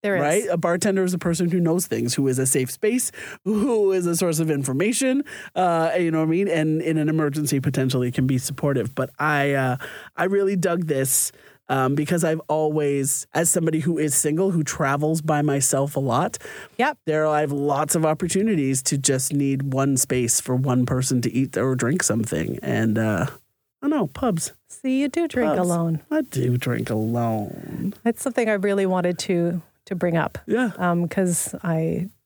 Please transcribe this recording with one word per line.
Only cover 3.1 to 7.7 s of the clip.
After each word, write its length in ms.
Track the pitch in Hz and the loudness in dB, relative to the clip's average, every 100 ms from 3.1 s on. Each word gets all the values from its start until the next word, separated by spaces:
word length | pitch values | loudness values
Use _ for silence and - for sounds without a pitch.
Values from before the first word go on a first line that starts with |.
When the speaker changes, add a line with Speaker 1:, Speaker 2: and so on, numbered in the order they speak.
| - - - | -8 -16 -10
Speaker 2:
who 480 | 185 208 226 226 202 | -2 0 2 2 2
is 140 | 190 175 | 2 0
a 100 | 170 | 0
source 220 | 180 151 | 0 0
of 120 | 160 | 0
information, 720 | 147 131 131 196 240 262 262 285 - - | 0 0 0 0 2 2 0 -2 -10 -10
uh, 360 | - 185 170 165 175 | 0 2 2 2 2
you 120 | 170 | 2
know 100 | 160 | 2
what 80 | 160 | 2
I 20 | |
mean? 180 | 165 196 | 2 2
And 320 | 165 156 156 | 2 2 0
in 160 | 160 160 | 0 0
an 140 | 151 | 2
emergency, 500 | 160 151 143 147 143 | 2 0 0 0 0
potentially 500 | 131 | 0